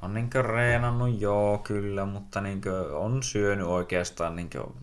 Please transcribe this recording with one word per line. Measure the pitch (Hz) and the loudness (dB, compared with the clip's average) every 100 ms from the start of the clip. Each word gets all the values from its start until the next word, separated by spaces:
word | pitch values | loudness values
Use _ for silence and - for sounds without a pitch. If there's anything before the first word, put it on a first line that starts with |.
on | 92 | -6
niinkö | 107 123 127 | -4 0 0
reenannut, | 120 113 120 120 120 120 123 110 | 2 2 4 4 4 2 2 2
joo, | 101 104 104 104 | 2 4 4 2
kyllä, | - 104 98 98 | 0 -2 -2 -2
mutta | 98 98 101 98 | -4 -6 -6 -4
niinkö | 98 98 95 92 80 73 | -4 -4 -2 -2 -2 -2
on | 104 131 | 0 0
syönyt | 131 107 101 98 87 | 0 2 2 2 0
oikeastaan | 90 87 90 90 - 85 85 | 0 0 0 -2 -4 -4 -4
niinkö | 85 - - 64 | -6 -8 -10 -12